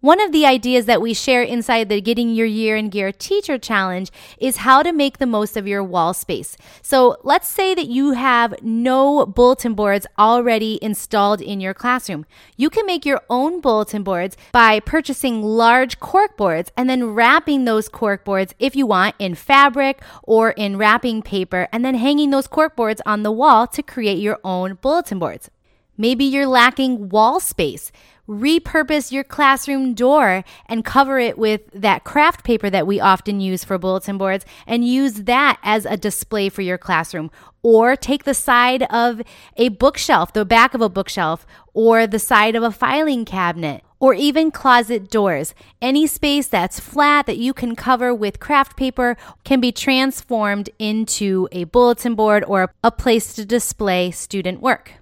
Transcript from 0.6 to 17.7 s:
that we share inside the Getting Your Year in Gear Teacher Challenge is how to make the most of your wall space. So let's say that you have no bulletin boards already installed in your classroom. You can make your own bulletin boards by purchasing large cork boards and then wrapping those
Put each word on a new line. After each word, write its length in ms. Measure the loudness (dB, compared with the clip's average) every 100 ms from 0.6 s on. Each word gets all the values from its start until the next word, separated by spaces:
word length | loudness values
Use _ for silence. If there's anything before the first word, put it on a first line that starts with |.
| 2 0 2
that 140 | 0
we 140 | 2
share 300 | -4 0 0
inside 440 | 0 -4 -2 -2 0
the 120 | -2
Getting 340 | -2 -2 0
Your 100 | 0
Year 320 | -2 0 -2 -2
in 120 | -4
Gear 240 | -6 -6
Teacher 440 | -8 -4 -4 -2 -6
Challenge 540 | -2 -2 -2 -4 -10 -14 -20 -6
is 200 | -4 -4
how 260 | 4 4
to 80 | 4
make 280 | 0 -2 0
the 80 | -2
most 300 | -2 -2 -6
of 120 | -6
your 160 | -6
wall 280 | -4 -2 -2
space. 440 | -2 -6 -8 -8 -18 -20 -20
So 360 | 0 4 4 2
let's 240 | 0 0 0
say 260 | -4 -2
that 140 | -2 -4
you 240 | -2 0
have 420 | 0 0 2 0 -2
no 640 | -6 -2 0 2 2 2 0
bulletin 480 | 4 4 4 -2
boards 340 | -2 0 -2 -4 0
already 640 | 2 4 2 0 -2 -6
installed 580 | -6 -8 -4 0 0 0
in 200 | -4 -8
your 120 | -8
classroom. 540 | -6 -4 -4 -4 -12 -12 _ _ _
You 120 | -2
can 160 | 0
make 220 | -2 -2 -2
your 140 | -4 _
own 300 | -2 -2 -2
bulletin 420 | 0 0 -2 -6
boards 340 | -4 -4 -6 -10 -4
by 300 | 4 4 4
purchasing 600 | 0 -4 -2 -4 -4 -2
large 600 | -2 2 4 4 2 -6
cork 360 | -2 0 0 0
boards 360 | -2 0 -4 -4
and 140 | -2
then 240 | -2 -2
wrapping 500 | 2 4 4 2 0
those 240 | 0